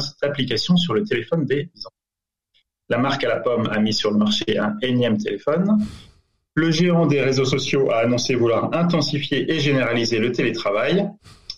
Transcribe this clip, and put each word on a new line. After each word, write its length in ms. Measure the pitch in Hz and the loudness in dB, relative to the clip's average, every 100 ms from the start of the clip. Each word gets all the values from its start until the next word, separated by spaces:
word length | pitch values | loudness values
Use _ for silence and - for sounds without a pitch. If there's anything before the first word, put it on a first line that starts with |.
| 139 - | -4 -4
d'applications 560 | 143 139 123 107 - 180 | -4 -2 -2 -2 2 2
sur 160 | - | 2
le 100 | 107 | 0
téléphone 420 | 104 120 - 170 127 | 0 -4 -2 -2 0
des 240 | 143 - - | -2 -4 -12
enfants. 120 | - - _ _ _ _ _ _ _ _ - | -20 -20 _ _ _ _ _ _ _ _ -6
La 80 | 120 | -2
marque 260 | 135 143 | -2 -2
à 60 | 123 | -2
la 100 | - | -2
pomme 280 | 127 120 107 | 0 -2 -2
a 80 | 107 | 0
mis 140 | 107 | 0
sur 180 | 104 107 | 0 0
le 60 | 104 | 2
marché 420 | 104 - - 104 | 0 0 -2 -2
un 160 | 107 - | -2 -2
énième 360 | 127 123 120 104 | -2 0 2 0
téléphone. 640 | - 101 - 165 196 214 214 - - _ _ _ _ | -2 -4 -2 0 2 2 0 -8 -20 _ _ _ _
Le 180 | 151 165 | -2 0
géant 360 | 160 175 170 151 | 2 4 4 4
des 140 | 143 | 2
réseaux 240 | 131 131 131 | 2 0 0
sociaux 440 | 139 - 143 117 | 0 0 0 2
a 60 | 113 | 2
annoncé 380 | 120 120 - 120 | 2 0 0 0
vouloir 380 | 117 110 110 156 | 2 2 0 0
intensifier 760 | 175 170 143 147 - 135 - | 2 2 0 -2 -2 -2 0
et 80 | 160 | 0
généraliser 600 | 143 135 117 120 113 113 | 2 2 2 0 0 0
le 120 | 120 | 0
télétravail. 760 | - 120 - 101 104 139 185 208 - - - - | 0 -2 -2 -2 0 0 0 0 -6 -20 -20 -18